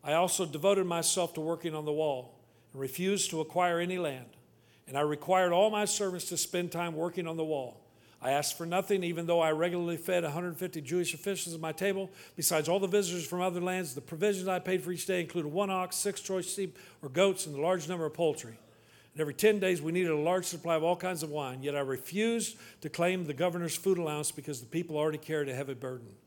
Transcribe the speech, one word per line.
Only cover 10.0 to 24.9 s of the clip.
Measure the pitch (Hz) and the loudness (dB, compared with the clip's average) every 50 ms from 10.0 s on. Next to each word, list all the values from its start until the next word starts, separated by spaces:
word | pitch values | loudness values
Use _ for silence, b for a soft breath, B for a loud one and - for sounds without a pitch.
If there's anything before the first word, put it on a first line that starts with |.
| - - 180 180 170 | -2 0 2 2 2
a | 151 | 0
hundred | 143 170 180 175 160 | -2 -2 -4 -4 -4
fifty | 139 185 175 - 165 | -4 -6 -6 -6 -8
Jewish | 143 127 165 180 175 170 | -6 -2 0 0 0 0
officials | 165 151 - 202 196 - - 175 165 | -4 -4 -4 -4 -4 -2 -4 -6 -6
at | 160 | -6
my | 160 160 | -6 -6
table. | 156 - 190 202 190 196 196 185 B B B B B | -4 0 0 0 0 0 -4 -8 B B B B B
Besides | - 156 - 165 156 151 165 | 0 0 4 4 4 4 4
all | 175 202 | 2 2
the | 196 | 2
visitors | 185 185 208 196 175 175 175 156 | 4 4 2 2 2 -2 -4 -4
from | 131 175 180 | -4 -2 0
other | 180 185 175 180 | 0 0 0 0
lands, | 175 185 185 185 175 147 127 | -2 0 0 -2 -4 -4 -6
the | 143 | -10
provisions | - - 165 156 185 208 202 185 185 190 | -10 -10 -4 0 2 2 2 2 0 -2
I | 185 180 | -2 -2
paid | 180 185 190 180 | 0 0 0 0
for | 147 175 | 0 -2
each | 180 175 - | -4 -4 -2
day | - 190 180 | 0 0 0
included | 165 156 - 180 151 147 | 0 -2 -4 -4 -4 -2
one | 147 190 202 196 | 0 0 0 0
ox, | 190 185 185 185 - | 0 -2 -2 -2 -2
six | - - 202 196 202 | -2 -2 -2 -2 -4
choice | - - 190 185 175 185 | -6 -4 -4 -4 -2 -4
sheep | - 202 196 175 B B B B B B | -4 -4 -6 -6 B B B B B B
or | - 139 | -12 -4
goats, | 127 160 196 196 185 - - | 4 4 4 4 4 0 -4
and | 156 143 | -6 -2
a | 139 | 0
large | 151 175 185 180 147 | 2 2 2 2 0
number | 156 185 170 160 | -4 -4 -2 -2
of | 151 - | -2 0
poultry. | - 170 156 143 - - 117 113 110 - - B B B B B B B B | 2 2 2 2 0 -8 -12 -16 -18 -20 -20 B B B B B B B B
And | B 151 | B -4
every | 156 147 135 | -4 -2 0
ten | - 202 220 214 202 | 6 6 6 6 6
days | 190 185 180 156 | 4 2 2 2
we | 143 160 | 0 0
needed | 165 185 180 170 | 0 2 2 2
a | 156 | 2
large | 147 147 165 180 185 180 | 2 4 2 2 2 0
supply | - 175 156 139 170 165 | -2 -8 -6 0 0 2
of | 160 | 4
all | 156 170 180 | 4 2 2
kinds | 175 180 185 185 160 | 2 0 -4 -4 -4
of | 165 151 | -6 -6
wine. | 147 151 143 131 127 131 | -4 -6 -4 -6 -6 -6
Yet | 131 143 143 | -4 -2 -2
I | 143 | -2
refused | 139 135 131 117 - - 160 202 220 226 233 233 202 - - B B B B B | 0 -2 -2 -4 -6 -6 -2 0 2 2 2 0 -2 -4 -8 B B B B B
to | - 147 | -10 -8
claim | - - 170 180 185 185 175 | 0 2 2 2 2 0 -2
the | 151 143 | -4 -2
governor's | 123 170 180 165 175 170 165 - | 0 0 0 0 -2 -2 -2 -4
food | - - 196 190 175 | 0 2 2 2 2
allowance | 170 156 151 147 147 - | 2 -2 -2 -2 -2 -4
because | - - 131 156 143 117 | -4 -6 -8 -8 -8 -8
the | 120 | -10
people | - - 165 175 170 | -6 -4 -4 -4 -2